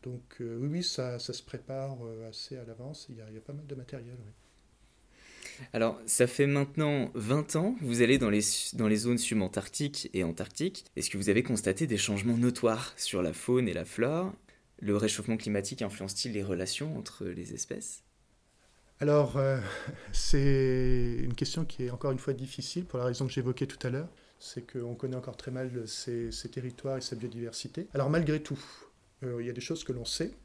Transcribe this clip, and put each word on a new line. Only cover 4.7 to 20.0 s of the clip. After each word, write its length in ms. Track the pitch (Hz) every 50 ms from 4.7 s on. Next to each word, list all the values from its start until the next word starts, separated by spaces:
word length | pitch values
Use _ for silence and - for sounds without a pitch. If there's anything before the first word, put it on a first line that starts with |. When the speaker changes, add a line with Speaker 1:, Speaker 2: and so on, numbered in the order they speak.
| _ _ _ _ _ _ _ _ _ - - - - - - - - - 127 - -
Speaker 2:
Alors, 280 | 117 113 113 - - 110
ça 200 | 113 - - 123
fait 220 | 123 - - 143 139
maintenant 640 | 143 143 143 143 143 - 156 147 147 139 123 - -
vingt 400 | 127 107 107 131 151 151 - -
ans 220 | 160 170 202 254 233
que 60 | 170
vous 180 | 127 117 117 120
allez 160 | 117 135 135
dans 120 | 131 110
les 100 | 104 107
su-, 340 | 104 - - - - - -
dans 140 | - 113 107
les 80 | 107
zones 220 | 104 113 120 123 120
subantarctiques 920 | 117 - - 110 101 90 - - 98 - - - 147 143 143 - - - -
et 120 | 92 92
antarctiques. 600 | 82 82 - - - - - 156 185 - - - - _
Est-ce 120 | - - -
que 100 | - 98
vous 100 | 98 107
avez 160 | 98 110 127
constaté 420 | - 123 104 - 98 95 - 165
des 120 | 143 117 98
changements 380 | 90 - 107 98 98 117 120
notoires 560 | 117 120 123 123 - - 117 110 113 127 - -
sur 260 | - - - - 95 90
la 100 | 82 80
faune 360 | - - - 123 127 127 107
et 40 | 82
la 120 | 85 90
flore ? 500 | - - - 113 127 151 165 180 185 190 - _ - - _ _ _ _ - -
Le 120 | 101 101
réchauffement 400 | 104 110 107 - - 104 - 113
climatique 440 | 110 - - 104 101 98 - - 127
influence-t-il 540 | 117 98 98 - 95 98 101 - - 127 113
les 80 | 104 98
relations 560 | 95 95 85 92 92 - - 143 156 156 -
entre 260 | - - - - -
les 300 | 92 90 87 87 - -
espèces ? 480 | - - - - - - - - - _ _ _ _ _ _ _ _ _ _ _ _ _ _ _ _ _ _ _ _
Speaker 1:
Alors, 380 | 143 147 147 147 147 127 110
euh, 240 | 135 135 135 135 131 104 95 - - -
<laughs> 260 | - 147 -